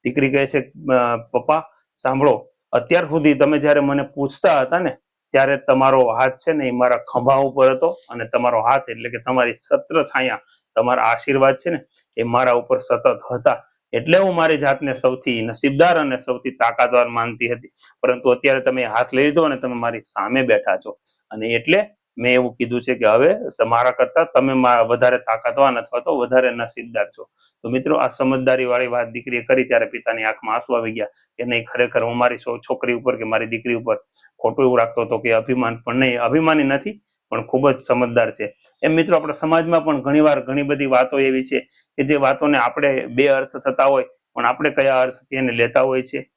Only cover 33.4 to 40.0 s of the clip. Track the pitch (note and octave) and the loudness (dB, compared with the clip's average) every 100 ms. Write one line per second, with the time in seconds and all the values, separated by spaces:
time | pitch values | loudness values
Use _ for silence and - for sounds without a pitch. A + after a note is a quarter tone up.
33.4 | A2+ A2+ B2 A#2 A2+ G#2+ _ _ _ _ | -4 -6 -4 -4 -2 -4 _ _ _ _
34.4 | A2 B2+ C3 B2 A#2 - A2 A2+ A#2 A2+ | -4 0 2 2 0 -2 -4 -4 0 -2
35.4 | A2+ B2+ A#2 A#2 A#2+ B2 C3 A#2+ A#2+ D3+ | 0 -2 -2 -6 -6 -2 -2 0 0 0
36.4 | D#3+ D#3 C3+ C#3 G#3 G#3+ _ _ _ A2+ | 2 2 0 -2 -4 -12 _ _ _ -8
37.4 | A#2 C3 C#3 B2+ - B2 A#2+ A#2+ A2 - | -4 0 2 0 -2 0 0 0 -2 -4
38.4 | G#2 _ _ _ - D#3+ D#3+ E3 D3+ C#3+ | -10 _ _ _ 0 0 2 0 0 -6
39.4 | D#3 E3 E3 E3 D#3 C#3+ | 0 0 2 0 0 -2